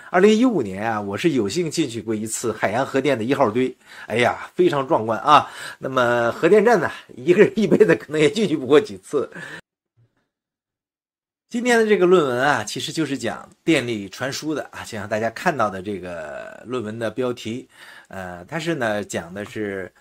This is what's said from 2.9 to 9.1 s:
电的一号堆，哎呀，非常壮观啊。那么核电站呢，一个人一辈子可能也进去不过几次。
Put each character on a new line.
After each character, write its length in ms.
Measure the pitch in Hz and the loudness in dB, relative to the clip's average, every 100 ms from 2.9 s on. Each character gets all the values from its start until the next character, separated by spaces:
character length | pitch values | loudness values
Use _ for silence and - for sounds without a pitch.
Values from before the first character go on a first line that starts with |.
| 135 | 0
电 180 | 139 127 | 0 0
的 60 | |
一 100 | 110 | 0
号 160 | 139 127 | -2 0
堆， 240 | 110 127 - _ - - | 0 -2 -4 _ -20 -6
哎 100 | 113 | 0
呀， 340 | 117 - - - | 0 0 -6 0
非 120 | 180 | 2
常 180 | 143 131 | 2 0
壮 200 | 151 110 | 0 0
观 120 | 107 | -2
啊。 300 | 143 147 110 - - - | 4 4 4 -4 -16 -10
那 80 | 135 | -4
么 420 | 131 120 120 117 | 0 2 2 0
核 160 | - 165 | 0 4
电 160 | 208 208 | 6 6
站 120 | 214 | 4
呢， 100 | 127 - - - | 2 -6 -16 -6
一 180 | 131 | 2
个 80 | 180 | 4
人 120 | 190 - | 4 4
一 100 | 196 | 2
辈 120 | - 180 | 4 4
子 100 | 160 | 4
可 160 | - | 0
能 80 | 156 | 0
也 100 | 151 | 0
进 160 | 165 196 | 2 0
去 120 | 147 | -2
不 100 | 123 | 4
过 140 | 143 | 4
几 160 | 107 98 | 4 -4
次。 340 | - | -6